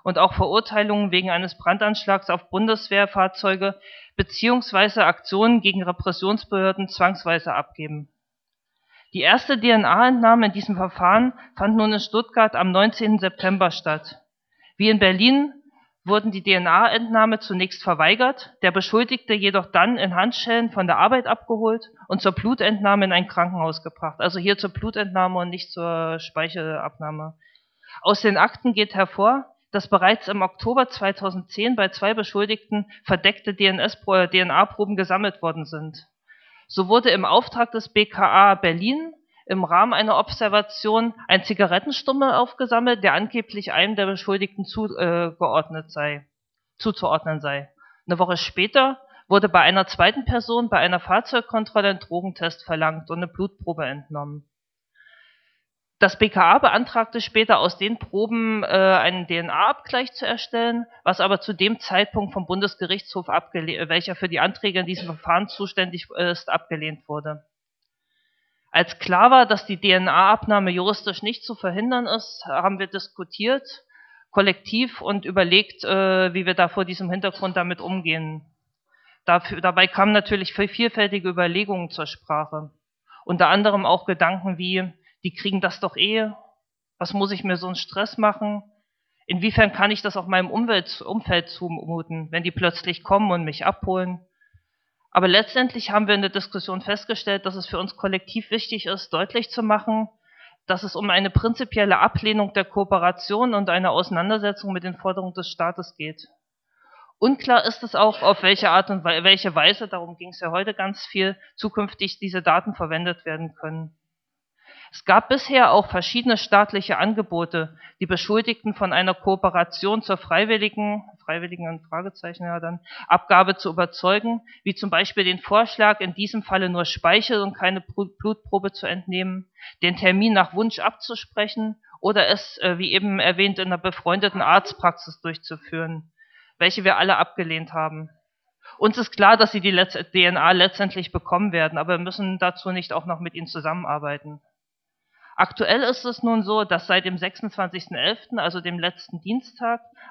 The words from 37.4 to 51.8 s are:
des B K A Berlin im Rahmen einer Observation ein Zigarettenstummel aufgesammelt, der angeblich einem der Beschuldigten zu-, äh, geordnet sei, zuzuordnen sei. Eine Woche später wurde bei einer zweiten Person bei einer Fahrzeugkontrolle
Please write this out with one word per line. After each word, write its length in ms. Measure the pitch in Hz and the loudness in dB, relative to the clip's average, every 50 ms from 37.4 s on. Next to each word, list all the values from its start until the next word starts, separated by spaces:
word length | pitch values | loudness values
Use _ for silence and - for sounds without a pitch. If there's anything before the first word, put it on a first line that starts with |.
| 247 - - 240 233 233 | 4 2 0 -2 -2 0
des 200 | 226 220 208 - | -2 -8 -8 -2
B 140 | - 214 214 | 0 0 0
K 200 | 214 - 214 208 - | 0 0 2 4 6
A 260 | - 190 202 202 196 | 8 8 8 8 6
Berlin 580 | 190 196 175 165 170 190 233 269 302 320 330 320 _ _ _ _ _ _ | 4 2 0 0 0 0 -2 -2 -2 -4 -8 -12 _ _ _ _ _ _
im 180 | - 190 190 185 | -4 -4 -2 0
Rahmen 300 | 160 170 180 214 240 226 | 2 4 4 4 4 4
einer 240 | 165 214 214 214 - | 0 2 2 2 2
Observation 960 | 320 - - - 226 208 196 208 208 - - - - 214 214 226 226 233 220 - - - | 0 0 -2 -2 -2 2 2 2 0 0 -6 -6 -2 0 2 2 2 0 -4 -4 0 2
ein 160 | 185 185 - | 2 2 2
Zigarettenstummel 880 | - 208 175 202 170 175 185 - 294 262 - - 277 262 277 277 262 - | 0 0 2 2 2 2 0 -2 -2 -6 -6 -2 -2 0 2 2 2 2
aufgesammelt, 680 | - 247 240 - - 262 220 233 233 240 247 240 202 190 | 2 0 -2 -4 -6 -4 0 0 2 2 2 0 2 2
der 100 | 185 139 | 2 2
angeblich 580 | 170 208 214 - 233 214 - - 208 190 - | 2 0 -2 -4 -6 -6 -6 -8 -10 -8 -4
einem 240 | - - 180 202 220 | -2 0 0 0 0
der 120 | 202 196 190 | -2 -2 -2
Beschuldigten 580 | 196 175 - - 190 185 202 190 _ - 190 | -2 -4 -4 -2 -2 -2 -2 -4 _ -8 -10
zu-, 320 | - - 220 214 202 - - | -8 -6 -6 -6 -6 -4 -2
äh, 340 | 180 170 170 170 175 165 165 - | -2 0 0 0 -2 -4 -4 -2
geordnet 540 | 180 - 117 160 151 - 165 156 156 - | 0 0 2 0 0 -2 -6 -14 -14 -12
sei, 340 | - 151 147 147 147 147 143 _ _ _ _ _ _ _ _ _ _ - | -8 -6 -6 -6 -6 -8 -12 _ _ _ _ _ _ _ _ _ _ -6
zuzuordnen 640 | - 226 - - - - 156 156 - 160 156 151 | -4 -4 -4 -2 0 0 0 0 -2 -2 -6 -4
sei. 300 | 147 143 143 139 143 - _ _ _ _ _ _ _ - | -4 -6 -6 -6 -8 -12 _ _ _ _ _ _ _ -4
Eine 120 | 175 165 | 0 0
Woche 180 | 185 175 180 170 | 2 0 0 -2
später 600 | - - - 180 185 180 - 285 262 269 269 - - _ _ - _ - | -4 -6 -2 -2 0 2 4 4 4 4 2 -4 -10 _ _ -12 _ 2
wurde 180 | 190 202 196 196 | 2 4 4 6
bei 140 | 160 - | 6 6
einer 260 | 139 160 185 196 185 - | 6 6 6 4 2 0
zweiten 380 | - - 175 196 226 277 240 | 2 2 4 4 4 2 -2
Person 440 | - 247 240 226 - 233 240 240 220 | 0 0 0 0 -2 -2 -2 0 0
bei 100 | 240 - | 2 2
einer 200 | - 175 180 175 | 2 2 0 -2
Fahrzeugkontrolle 920 | - 185 185 220 233 - 269 240 233 - - 220 214 - - 214 | -2 0 0 0 0 0 -2 -2 -2 -2 -4 -4 -4 -2 0 0